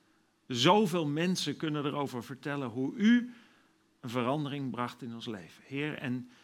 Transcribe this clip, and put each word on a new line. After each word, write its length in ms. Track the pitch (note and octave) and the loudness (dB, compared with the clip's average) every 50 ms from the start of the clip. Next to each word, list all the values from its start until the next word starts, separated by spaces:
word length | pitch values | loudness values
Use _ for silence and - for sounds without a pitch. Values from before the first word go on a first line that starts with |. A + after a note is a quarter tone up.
| _ _ _ _ _ _ _ _ _ | _ _ _ _ _ _ _ _ _
Zoveel 600 | - B2+ A#2+ B2 E3 F#3 G#3 A3 F3 D#3+ F3+ D#3+ | -4 0 4 6 6 6 6 6 4 2 0 0
mensen 500 | D3 C#3+ D3+ E3+ F3+ F#3 F3 - D3 C3+ | 0 0 0 0 0 0 0 -2 -4 -4
kunnen 280 | - - D#3+ D3+ D3+ C#3 | -4 -4 -4 -2 -2 -2
erover 400 | C#3+ C#3 D3 C#3+ B2+ B2 A#2+ G#2+ | -2 -2 -2 -2 -4 -4 -6 -8
vertellen 440 | - C#3 B2+ - D3 C#3+ C#3+ C#3 A#2+ | -10 -12 -10 -8 -6 -4 -4 -4 -4
hoe 260 | G#2+ B2+ C3 C#3 - | -4 -4 -4 -4 0
u 380 | - G3 G#3+ A#3+ B3 A#3 B3 - - - - _ _ _ _ _ _ _ _ _ _ | 4 6 8 8 8 6 2 -10 -16 -20 -20 _ _ _ _ _ _ _ _ _ _
een 100 | - B2+ | -10 -4
verandering 600 | A2+ B2+ A#2+ A#2+ C#3 D#3 D3+ C#3 C3+ C#3+ C#3 C3 | -2 0 2 2 2 0 -2 -4 -4 -6 -6 -4
bracht 320 | A2 A#2 B2 A#2+ B2 - C3 | -4 -4 -4 -6 -6 -10 -12
in 120 | A#2 A#2 | -12 -12
ons 120 | A#2 A2+ | -10 -8
leven. 360 | A#2+ G#2+ G2 E2+ D#2+ - - - | -8 -8 -8 -10 -14 -20 -20 -16
Heer, 320 | - C3 C#3 D3 D3+ D3 - | -10 -6 -6 -4 -4 -6 -6
en 320 | - C3 B2 B2+ B2 - - - | -4 -4 -4 -4 -6 -10 -18 -20